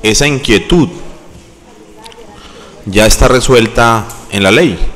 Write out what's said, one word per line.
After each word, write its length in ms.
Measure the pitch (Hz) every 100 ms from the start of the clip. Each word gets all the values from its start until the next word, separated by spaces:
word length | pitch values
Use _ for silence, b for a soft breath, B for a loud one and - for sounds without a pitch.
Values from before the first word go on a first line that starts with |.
esa 240 | 107 107 143
inquietud 600 | 139 - 104 - 175 139 - - - - - - - - - - - 440 - - - B B B B
ya 220 | - 98 110
está 220 | - 131
resuelta 800 | 123 - 127 113 113 117 113 101 - -
en 100 | 104
la 80 | 95
ley. 260 | 113 165 85 -